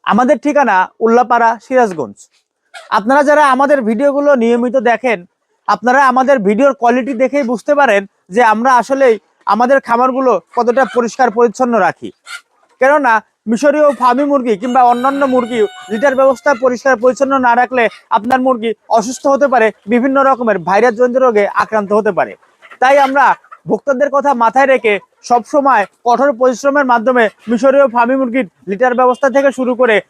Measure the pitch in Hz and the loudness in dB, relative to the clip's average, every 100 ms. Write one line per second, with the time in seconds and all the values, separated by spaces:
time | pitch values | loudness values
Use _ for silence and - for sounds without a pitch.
0 | - 202 254 294 285 294 247 185 185 _ | -2 0 2 0 0 0 2 0 -2 _
1 | 226 233 240 240 233 226 - 254 226 165 | 0 2 2 2 0 -2 -4 0 0 -4
2 | 110 - - _ _ _ _ - - 214 | -10 -12 -20 _ _ _ _ -20 -6 -4
3 | 202 277 277 294 285 254 277 285 214 220 | 0 2 2 2 2 2 2 0 0 0
4 | 285 277 285 269 226 240 247 262 226 220 | 0 0 0 2 2 0 0 -2 0 -2
5 | 254 196 175 _ _ _ - 202 233 262 | -2 -4 -8 _ _ _ -6 -2 0 2
6 | 277 247 262 269 196 208 277 254 240 247 | 2 2 2 0 0 0 0 0 0 0
7 | 240 240 254 285 240 240 - 285 269 202 | -2 -4 -2 -2 -4 -4 -2 0 2 0
8 | 196 _ _ 190 233 214 247 247 220 269 | -2 _ _ 0 2 2 2 0 0 0
9 | 262 214 _ _ - 208 247 269 - 240 | 2 0 _ _ -4 -2 2 0 0 -2
10 | 262 254 262 190 _ - 233 240 254 247 | 0 0 0 -2 _ -4 -2 0 -2 -2
11 | 233 - 247 214 240 196 247 226 175 - | -4 -2 -2 2 -2 0 -2 0 -2 -4
12 | 107 _ - - _ _ _ _ 262 302 | -16 _ -20 -20 _ _ _ _ 2 2
13 | 262 220 _ _ 214 226 294 294 294 233 | 2 -2 _ _ -6 0 0 2 0 2
14 | 247 247 285 277 247 202 247 254 247 240 | 0 0 0 0 -2 -4 -2 2 2 2
15 | 262 277 277 254 240 240 202 - - 214 | -2 -2 0 -2 -2 -4 -4 -6 -10 -2
16 | 277 262 269 247 294 254 254 240 277 240 | -2 2 0 0 -2 0 -2 -2 -2 0
17 | 254 233 269 269 247 240 247 254 220 - | 0 0 -2 0 2 0 0 0 -2 -4
18 | _ 226 226 262 262 247 226 208 _ 226 | _ -4 -2 -2 0 -2 -4 -8 _ -2
19 | 208 247 285 277 277 247 220 - 196 240 | -2 -4 -2 0 0 2 0 -2 -2 0
20 | 269 269 269 254 233 190 165 202 240 214 | 0 2 2 0 -2 -2 0 0 0 0
21 | 247 254 262 208 202 202 208 220 196 208 | -2 2 0 0 -2 -2 -2 -4 -2 -2
22 | 214 165 120 92 _ _ - - 254 277 | -2 -2 -4 -8 _ _ -20 -2 2 2
23 | 269 277 240 170 _ - 156 214 - 247 | 2 2 0 0 _ -20 -6 -6 -4 -2
24 | 285 277 285 247 226 262 269 262 214 196 | -2 0 -2 0 0 2 2 2 0 -4
25 | _ _ - 240 214 294 269 233 190 _ | _ _ -2 -2 0 0 2 0 -2 _
26 | 240 233 277 226 254 233 277 285 262 240 | -2 0 0 0 -2 0 -2 0 0 0
27 | 214 247 214 _ - 226 269 269 277 240 | 0 0 0 _ -6 0 2 2 2 0
28 | 240 269 262 254 196 _ 175 196 254 247 | 0 0 -2 -4 -6 _ -10 -2 -2 2
29 | 254 254 277 269 277 254 254 240 240 202 | 0 0 0 0 0 -2 -4 0 2 0